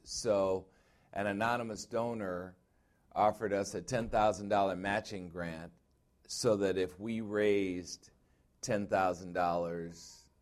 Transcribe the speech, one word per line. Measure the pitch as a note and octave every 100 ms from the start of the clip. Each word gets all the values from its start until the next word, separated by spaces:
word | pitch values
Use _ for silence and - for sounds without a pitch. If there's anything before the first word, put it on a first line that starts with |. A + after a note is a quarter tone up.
So | - - A#2 G2+ F#2+ F#2+ - _ _ _ _
an | - G#2
anonymous | G2+ A2+ A#2+ A2+ G2+
donor | - A2+ A#2 A2+ G2 F2+ F#2 F#2 _ _ _ _ _
offered | - G#3+ G#3+ A3
us | - G2
a | G2+
ten | - B2 A2+
thousand | A2+ G#2+ F#2+ G2+
dollar | G2+ G2
matching | F2+ G2 G#2 G#2+ G2+ F2+
grant | F2 E2+ D#2+ E2+ - _ _ _ _ -
so | - B2 G#2
that | G2 F#2
if | F2+ F2+
we | A2 A2+
raised | G#2 G#2 G#2 G2+ F#2+ F2+ F2 - - _ _ _ _ _
ten | - G#2 G2+
thousand | G2+ F#2 F2 F2+
dollars, | F2+ F2 E2+ E2+ E2+ E2+ E2+ - - - _